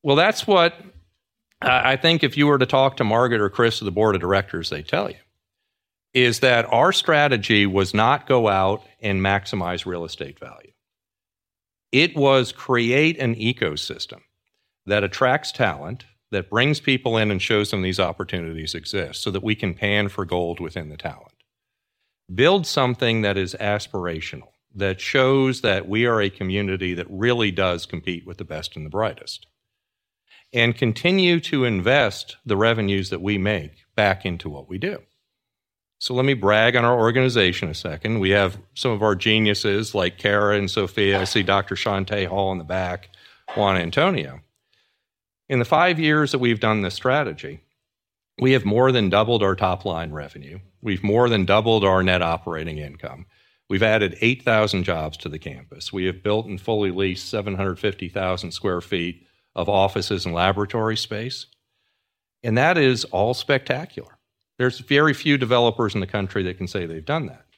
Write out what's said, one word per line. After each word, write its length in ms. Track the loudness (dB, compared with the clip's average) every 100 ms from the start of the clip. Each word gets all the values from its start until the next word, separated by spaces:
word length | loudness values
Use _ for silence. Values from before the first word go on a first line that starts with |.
Well, 140 | 4 4
that's 300 | 4 0 2
what, 280 | 4 4 0 -20 -20 _ _ _ _ _ _
uh, 200 | 0 2
I 120 | 2 2
think 260 | 2 2
if 140 | 0 2
you 100 | 2
were 120 | 4
to 80 | 2
talk 300 | 2 2 0
to 60 |
Margaret 360 | 0 2 2 2
or 80 | 0
Chris 320 | 2 0 0
of 40 |
the 60 | -4
board 220 | 0 2
of 60 | 2
directors, 500 | 2 0 0 -8 -8
they'd 160 | -8 -4
tell 240 | -2 -2
you, 60 | -8 _ _ _ _ _ _ _ _ _
is 260 | 2 4 4
that 260 | 4 4 2
our 200 | 2 2
strategy 760 | 2 2 2 2 0 2 2 4
was 280 | 2 0
not 320 | 2 2 2 2
go 220 | 2 4
out 340 | 2 2 -2 -8 _
and 200 | -4 -2
maximize 680 | 0 0 -2 -6 -4 -4 -6
real 180 | -8
estate 340 | -8 -10 -14 -14
value. 340 | -20 -20 -20 _ _ _ _ _ _ _ _ _ _ _ _
It 240 | 2 2
was 380 | 4 4 4 2
create 680 | -6 -2 0 2 2 2 0
an 160 | -2
ecosystem 840 | -2 -2 -2 -2 -4 -10 -10 -12 -16 _ _ _ _ _ _ -2
that 180 | -2
attracts 480 | -2 0 2 2 -2
talent, 520 | -2 -2 -2 -10 -14 -16 _ _
that 200 | -6 -2
brings 300 | 0 2 0
people 360 | 0 0 2 2
in 140 | 4
and 100 | 0
shows 300 | 0 0 0
them 120 | -2
these 180 | -2 0
opportunities 720 | -2 -2 -6 -6 -6 -8 -8
exist 480 | -10 -8 -6 -6 -6
so 80 | -6
that 120 | -4
we 120 | -6
can 200 | -4 -6
pan 340 | -4 -2 0 -2
for 160 | -4
gold 360 | -4 -4 -4 -6
within 300 | -10 -10 -12
the 60 | -12
talent. 320 | -12 -12 -20 _ _ _ _ _ _ _ _ _ _
Build 340 | 2 4 4 0
something 540 | -2 0 0 0 0
that 140 | 0 0
is 180 | -4 -4
aspirational, 880 | -2 -2 -4 -6 -6 -6 -10 -14 -20 _ _
that 280 | -6 -4 -4
shows 580 | -2 2 4 4 2 0
that 260 | 0 -2 -2
we 200 | 0 2
are 160 | 2
a 80 | 0
community 640 | -2 -4 -2 -2 -4 -4
that 120 | -6 -8
really 400 | -2 0 2 0
does 340 | 0 -2 -2
compete 420 | -6 -8 -6 -8 -10
with 120 | -16
the 60 |
best 300 | -10 -10 -10
and 120 | -12 -8
the 40 |
brightest. 560 | -4 -4 -6 -14 -16 -18 _ _ _ _ _ _ _ _ -20 _
And 240 | 0 2
continue 680 | 2 0 0 0 4 4 2
to 240 | 0 0
invest 760 | 0 2 2 4 2 -2 -14 -16 -4
the 100 | 2
revenues 540 | 2 2 0 0 -2
that 100 | -4
we 160 | -2 0
make 480 | 0 -2 -6 _ _ 0
back 280 | 0 0
into 240 | -4 -6 -8
what 180 | -12 -12
we 120 | -8
do. 240 | -6 -8 _ _ _ _ _ _ _ _ _ _
So 160 | -4
let 100 | 0
me 100 | 2
brag 400 | 2 4 4 4
on 100 | 4
our 140 | 4 4
organization 720 | 4 4 2 4 2 2 -6
a 60 |
second. 440 | -6 -8 -6 -4 0
We 120 | 2
have 280 | 4 2 -2 -16
some 180 | -6 -4
of 100 | 0
our 120 | 2
geniuses 800 | 2 2 4 2 2 0 -2 -2
like 240 | -2 -2 -2
Kara 380 | 0 2 2 2
and 140 | 0
Sophia. 500 | -2 -4 0 0 2
I 40 |
see 180 | 0 0
Doctor 320 | 2 0 0
Shantae 520 | -6 -2 -2 -2 -4 -2
Hall 240 | -2 -2
in 80 | -4
the 60 |
back, 460 | -6 -4 -4 -8 -12 _ -20 _ -10
Juan 220 | -2 0 0
Antonio. 640 | 0 0 0 0 -6 -14 _ _ _ _ _ _ _ _ _ _ _
In 100 | -2
the 60 |
five 340 | 2 4 4 2
years 340 | 2 2 2
that 60 | 0
we've 220 | 0 2
done 220 | 2 0
this 120 | -2
strategy, 680 | -2 0 0 -2 -8 -14 -16 _ _ _ _ _ _ _ -2
we 120 | 2
have 120 | 4
more 260 | 4 4 4
than 200 | 4 4
doubled 320 | 2 2 2
our 120 | 2
top 300 | 2 0 -2
line 280 | -4 -6 -8
revenue. 480 | -10 -12 -16 -18 -20 -20 _
We've 220 | -6 -2
more 240 | 0 4 4
than 160 | 4
doubled 400 | 4 4 4 2
our 180 | 4 4
net 200 | 2 2
operating 560 | 0 -4 -6 -8 -8 -10
income. 480 | -12 -14 -16 -16 -20 _ _ _ _
We've 140 | 0
added 360 | 2 2 0 0
eight 220 | 0 0
thousand 400 | 0 2 2 0
jobs 340 | -2 -4 -6 -10
to 100 | -12
the 100 | -12
campus. 540 | -12 -16 -18 -16 -12
We 120 | -6 -6
have 160 | -4
built 240 | -2 -2 -2
and 140 | -10
fully 300 | -4 -2 -2
leased 380 | -2 -4 -4 -6
seven 260 | -6 -6
hundred 240 | -4 -4 -2
fifty 300 | -4 -4 -8
thousand 420 | -4 -4 -4 -8
square 300 | -6 -4 -4
feet 460 | -4 -4 -4 -8 _ _ _
of 140 | -6 0
offices 580 | 2 2 0 -4 -4 -4
and 80 |
laboratory 640 | 0 0 0 -4 -2 -4 -4
space. 500 | -6 -10 -10 -12 -16 _ _ _ _ _ _ _ _ _
And 160 | -2 2
that 180 | 2 4
is 280 | 4 2 -2
all 260 | 0 0
spectacular. 880 | -2 0 -2 0 -6 -6 -16 -18 _ _ _ _ _
There's 220 | -2 -2
very 340 | 0 4 4
few 240 | 2 0 0
developers 560 | 2 4 2 2 -2
in 60 | -2
the 60 | -4
country 360 | -4 -4 -4
that 160 | -4 -6
can 80 | -8
say 180 | -6
they've 200 | -8 -10
done 220 | -6 -6 -6
that. 200 | -14 _